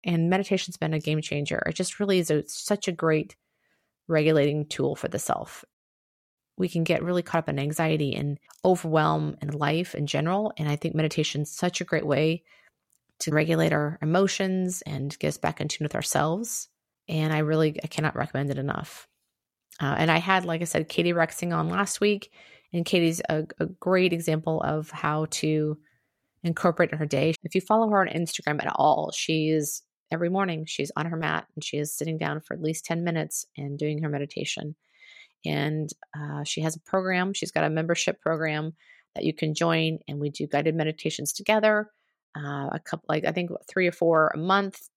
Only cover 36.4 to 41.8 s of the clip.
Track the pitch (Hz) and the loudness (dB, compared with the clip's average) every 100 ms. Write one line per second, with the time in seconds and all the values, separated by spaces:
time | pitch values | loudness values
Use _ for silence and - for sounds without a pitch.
36.4 | 147 - 160 160 - 190 185 180 185 196 | -6 -2 -4 -4 -4 -2 0 0 -2 -4
37.4 | - 156 156 156 165 170 - - - 160 | -4 0 0 0 0 0 0 -2 -2 0
38.4 | 160 151 156 160 _ - _ - 160 156 | 0 -2 -4 -10 _ -20 _ -2 -2 0
39.4 | 156 151 170 165 160 160 - 143 147 143 | -2 2 2 4 2 -2 -8 -4 -4 -4
40.4 | 156 143 156 165 156 156 156 - 147 - | -2 0 2 0 -2 -2 -6 -4 -6 -4
41.4 | 202 214 214 214 | 0 4 4 2